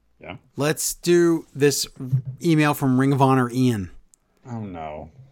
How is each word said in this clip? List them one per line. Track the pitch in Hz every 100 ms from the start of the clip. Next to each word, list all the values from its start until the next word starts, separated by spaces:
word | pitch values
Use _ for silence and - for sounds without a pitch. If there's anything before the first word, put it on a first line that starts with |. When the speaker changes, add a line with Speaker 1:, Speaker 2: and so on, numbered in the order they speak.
| _ _
Speaker 1:
Yeah. | 80 90 _ -
Speaker 2:
let's | 147 156 -
do | - 170 175 170 165 -
this | 135 143 139 - - 127 127 131 127
email | 170 156 151
from | 143 139 127
Ring | 135
of | 139
Honor | 135 131 123
Ian. | 123 127 110 90 - - _ _ _ 131
Speaker 1:
Oh, | 117
no. | 104 85 78 76 78 - -